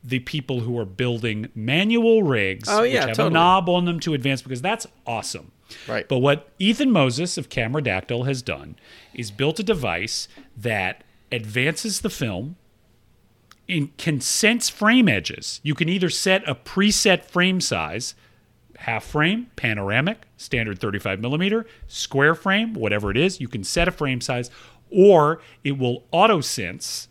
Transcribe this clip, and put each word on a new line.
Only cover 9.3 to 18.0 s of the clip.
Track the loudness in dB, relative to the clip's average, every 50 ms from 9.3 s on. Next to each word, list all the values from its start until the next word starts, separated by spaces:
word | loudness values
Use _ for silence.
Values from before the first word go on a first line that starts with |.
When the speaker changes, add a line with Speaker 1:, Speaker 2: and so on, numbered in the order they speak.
Speaker 1:
built | -6 -2 -2 -2 -2 -2
a | -2
device | -2 -2 -2 0 -4 -2 -4 -4 -6 -6 -8 -8 -10 -16 -20 -20 -20 -20
that | -8 -4 -4 -2 -2 -2 -4 -6 -8 -16 _ _ _ _ _
advances | -8 -8 -8 -4 -2 0 0 0 -2 -2 -6 -6 -6 -4
the | -4 -6
film, | -6 -4 -6 -4 -4 -6 -8 -10 -12 _ _ _ _ _ _ _ _ _ _ _ _ _ _ _ _ _ _ _ -20 _ _
in, | -4 -2 -2 -2 -2 _ -6
can | -4 -2 -2 -2
sense | -2 -2 -2 2 4 4 2 2 -2 -4
frame | -4 0 2 4 6 6 6 6
edges. | 4 2 -2 -4 -10 -10 -12 -12 -12 -8 _
You | -4 -2
can | -2 0 -2
either | 0 0 0 -2
set | -2 -2 0 2 2 2 0 -4
a | -6
preset | -6 _ -6 0 2 2 2 2 2 4 4 2 2 0
frame | -2 0 2 2 2 2 0
size, | -2 -2 -2 -4 -4 -6 -6 -8